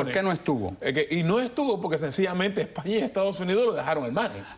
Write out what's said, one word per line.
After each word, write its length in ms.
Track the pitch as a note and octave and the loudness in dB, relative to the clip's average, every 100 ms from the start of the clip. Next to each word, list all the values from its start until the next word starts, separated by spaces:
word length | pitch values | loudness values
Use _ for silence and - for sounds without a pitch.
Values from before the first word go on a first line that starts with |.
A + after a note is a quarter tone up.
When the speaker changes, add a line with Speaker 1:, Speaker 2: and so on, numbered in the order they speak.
Speaker 1:
por 80 | C#3 | 2
qué 100 | F#3+ | 0
no 80 | F#3+ | 2
estuvo? 440 | E3 - C3 F#2 F#2 | 0 0 0 -2 -4
Speaker 2:
Eh, 120 | - | -2
que, 220 | C3+ D3 E3+ | 0 0 2
y 80 | |
no 160 | E3 A3 | 2 2
estuvo 420 | B3 D4 C#4 G3 | 0 0 0 0
porque 160 | F3 D#3 | 0 -2
sencillamente 640 | D3+ C3 F#3+ F#3 G3 G3 | -2 0 0 2 0 0
España 340 | - - E3 A3 | -4 -6 -2 0
y 20 | |
Estados 400 | A#3+ G3 G3 F#3+ | 0 0 0 0
Unidos 260 | F#3 G3+ A#3+ | 2 4 4
lo 80 | |
dejaron 300 | E3 C3+ D#3 | 2 0 0
al 80 | B2 | 0
margen. 320 | D#3+ - G2+ - | -2 -2 -4 -12